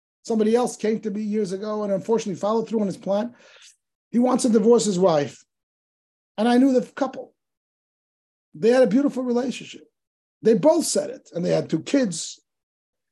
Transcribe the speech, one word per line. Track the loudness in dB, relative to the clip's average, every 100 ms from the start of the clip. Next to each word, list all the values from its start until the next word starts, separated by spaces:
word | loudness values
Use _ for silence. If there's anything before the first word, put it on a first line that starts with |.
| _ _
Somebody | -6 -2 2 2
else | 0 -4
came | -4 -4
to | -4
me | -6
years | -4 -4 -4
ago | -6 -8 -6
and | -4
unfortunately | -4 -2 -2 -2 -4
followed | -2 -2 -2
through | -2
on | -4
his | -6
plan. | -4 -4 -4 -10 -20 -20 -20 _ _ _ _
He | 0
wants | 0 2
to | 2
divorce | 4 6 4 4
his | 2
wife. | 2 2 -2 -8 _ _ _ _ _ _ _ _ _ -4
And | 2
I | 4
knew | 4
the | 2 -2
couple. | -4 -6 -6 -18 _ _ _ _ _ _ _ _ _ _ _ _
They | -2 2
had | 4
a | 4
beautiful | 4 0 -2
relationship. | -4 -2 -4 -8 -12 -20 -20 _ _ _ _ _
They | 2
both | 4 4 2 0
said | -2 -4
it, | -8 -12
and | -6
they | -2
had | 0 0
two | -4
kids. | 0 0 0 -4 -10 -14 _ _ _ _ _ _ _